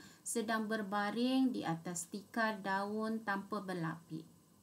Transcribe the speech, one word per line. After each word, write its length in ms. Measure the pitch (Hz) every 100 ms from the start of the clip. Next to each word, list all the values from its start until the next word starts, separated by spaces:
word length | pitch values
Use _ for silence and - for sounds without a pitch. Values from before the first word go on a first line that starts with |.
| - -
sedang 480 | - 233 220 220 214
berbaring 800 | 220 196 208 208 214 247 262 262
di 160 | 208
atas 480 | - 165 180 175 -
tikar 480 | 208 - 233 220 208
daun 640 | 196 196 202 214 220 220
tanpa 400 | 220 202 196 208
berlapik, 640 | 190 180 160 - - 160 - - - -